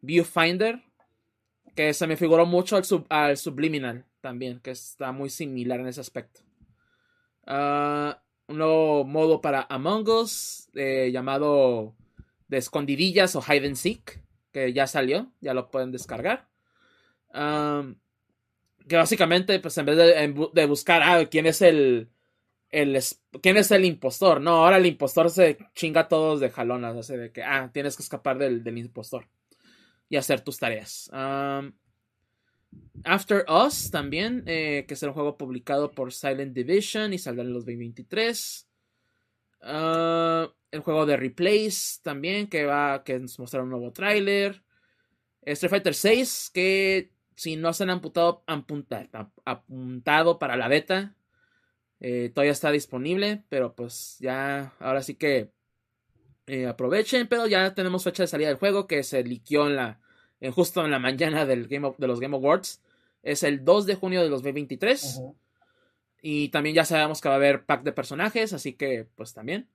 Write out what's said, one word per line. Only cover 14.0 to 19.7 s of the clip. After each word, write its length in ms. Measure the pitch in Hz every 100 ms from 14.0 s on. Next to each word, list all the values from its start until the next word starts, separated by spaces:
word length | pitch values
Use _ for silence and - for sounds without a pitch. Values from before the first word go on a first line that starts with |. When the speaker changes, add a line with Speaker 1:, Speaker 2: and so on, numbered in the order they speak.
| - - - _ _
Speaker 1:
que 220 | 143 131
ya 140 | 127 135
salió, 440 | 151 131 151 254 _
ya 120 | 143
lo 160 | 127 123
pueden 220 | 135 127
descargar. 560 | 127 - 113 147 254 _ _ _ _ _ _ _ _ _
Am, 680 | - 147 151 147 147 139 117 _ _ _ _ _ _ _ _ -
que 80 | 165
básicamente, 640 | 160 214 165 175 185 190
pues, 180 | 170